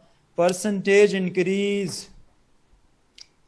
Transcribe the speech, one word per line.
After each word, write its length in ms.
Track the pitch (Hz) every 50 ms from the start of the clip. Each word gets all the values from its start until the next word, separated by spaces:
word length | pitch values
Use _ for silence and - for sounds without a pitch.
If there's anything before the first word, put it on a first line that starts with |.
| - _ _ _ _ _ _ -
percentage 800 | 170 185 190 185 - 214 202 190 - 202 196 202 208 196 185 190
increase? 840 | 185 175 180 185 180 190 196 196 202 202 202 202 196 160 - - - - - - - _ _ _ _ _ _ _ _ _ _ _ _ _ _ _ _ _ _ - - _ _ _ _